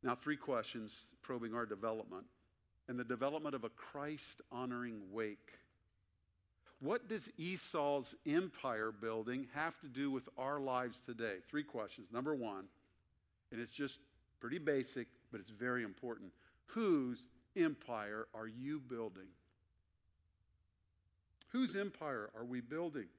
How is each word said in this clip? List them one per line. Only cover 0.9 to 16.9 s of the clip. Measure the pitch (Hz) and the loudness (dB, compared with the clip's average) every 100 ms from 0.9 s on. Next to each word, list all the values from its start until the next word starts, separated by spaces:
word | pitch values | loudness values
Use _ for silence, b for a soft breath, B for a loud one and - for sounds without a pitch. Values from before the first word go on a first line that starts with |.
| - - - | -10 -16 -16
probing | - 127 117 | -4 -2 0
our | 113 | 0
development | 113 101 113 110 107 - - _ _ _ _ _ - | 0 0 0 0 -2 -8 -10 _ _ _ _ _ -4
and | 123 | -2
the | |
development | 120 120 135 156 151 | 0 2 2 2 0
of | 135 | -2
a | 113 | -2
Christ-honoring | - - 143 147 151 - - - 127 127 123 120 110 95 | -6 -10 -4 -4 -4 -8 -12 -8 -2 0 0 -2 -4 -4
wake. | 107 110 101 - - - _ _ _ _ _ _ _ _ _ B B | 0 0 -2 -14 -20 -20 _ _ _ _ _ _ _ _ _ B B
What | 135 240 240 | 0 0 0
does | 214 143 - | -4 -4 -4
Esau's | 165 185 - 165 143 143 127 - 151 | -2 -2 0 2 4 4 2 -4 4
empire | 156 185 - 135 110 110 | 4 4 -2 -2 2 0
building | 107 113 113 110 127 127 | 0 0 0 0 -2 -2
have | 143 160 - | -2 -2 -2
to | 147 | -10
do | 123 139 | 0 2
with | 135 - - | 0 -2 -2
our | 131 147 | 0 0
lives | 135 123 123 - | 2 2 2 -4
today? | - 113 113 95 - | -8 -2 0 -2 -2
Three | 147 | -2
questions. | 147 120 92 - 98 | 0 -2 -4 -6 -4
Number | 113 - | 0 2
one, | 269 220 190 98 - _ _ _ _ _ _ _ | 2 2 -2 -6 -16 _ _ _ _ _ _ _
and | 113 | -6
it's | 117 | -4
just | - 143 - - _ _ _ | -2 -2 -4 -14 _ _ _
pretty | 120 151 | -4 0
basic, | 151 139 127 131 117 - _ | 4 4 4 -2 -6 -10 _
but | 110 | -10
it's | 95 | -10
very | 104 123 123 | -2 2 2
important. | 110 95 123 113 95 b b b - | 2 -2 -6 -6 -8 b b b -6
Whose | 226 214 | 2 6